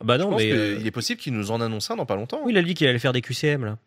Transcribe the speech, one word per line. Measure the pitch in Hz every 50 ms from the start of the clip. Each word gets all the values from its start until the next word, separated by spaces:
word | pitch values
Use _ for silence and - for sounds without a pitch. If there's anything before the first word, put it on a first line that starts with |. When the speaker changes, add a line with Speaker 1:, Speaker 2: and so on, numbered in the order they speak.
Speaker 1:
Bah | 113 113 123 139
non, | 190
Speaker 2:
Je | 202
pense | - -
Speaker 1:
mais, | 110 107
Speaker 2:
que | -
Speaker 1:
euh, | 110 107 104 104 107
Speaker 2:
il | 110 110
est |
possible | - 123 113 - 240 -
qu'il | - 139 120
nous | 107 101 104
en | 113 117
annonce | 117 113 110 104 - -
un | 240
dans | 214 143
pas | - 101
longtemps. | 98 117 - - 311 285
Speaker 1:
oui, | 247 220
il | 185
a |
dit | 170 175 180
qu'il | - 151 131
allait | 123 117
faire | - 131
des | 123 127
Q | - - 127
C | - 156
M, | 147 147 135 117
là. | 104 107 - _